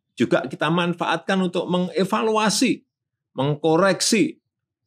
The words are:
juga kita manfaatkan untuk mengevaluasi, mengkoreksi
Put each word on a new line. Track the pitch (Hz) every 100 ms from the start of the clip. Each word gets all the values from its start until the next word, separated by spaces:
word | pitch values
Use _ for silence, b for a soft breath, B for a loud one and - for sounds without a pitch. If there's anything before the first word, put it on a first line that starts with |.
| _
juga | - - 175
kita | 131 175 151
manfaatkan | 170 175 175 143 160 - 190
untuk | 180 175 -
mengevaluasi, | 180 180 - 190 220 226 220 214 - 247 - - _ _ _ _
mengkoreksi | - 139 147 160 160 190 175 - 226 143 - _ _ _ _